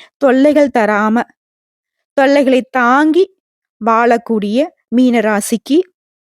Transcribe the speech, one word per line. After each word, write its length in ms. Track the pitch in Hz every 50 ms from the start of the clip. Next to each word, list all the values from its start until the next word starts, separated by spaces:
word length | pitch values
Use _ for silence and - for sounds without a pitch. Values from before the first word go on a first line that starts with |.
| - - _ _
தொல்லைகள் 560 | - 269 240 262 277 302 285 302 285 269 -
தராம, 420 | 247 214 208 214 202 214 214 220 240 214 - _ _ _ _ _ _ _ _ _ _ _ _ _ _ _ _ _
தொல்லைகளை 440 | - 269 269 277 285 269 262 262 254 254 -
தாங்கி 540 | - 254 240 240 254 277 302 311 311 349 381 - _ _ _ _ _ _ _ _ _ -
வாழக்கூடிய 800 | 214 226 226 226 240 240 240 233 233 - 233 214 202 202 214 247 311 359 - _ _ _ 226
மீனராசிக்கு 840 | 240 254 254 240 233 208 220 214 202 - - 240 - - - 269 339 370 - _ _ _ _ _ _ _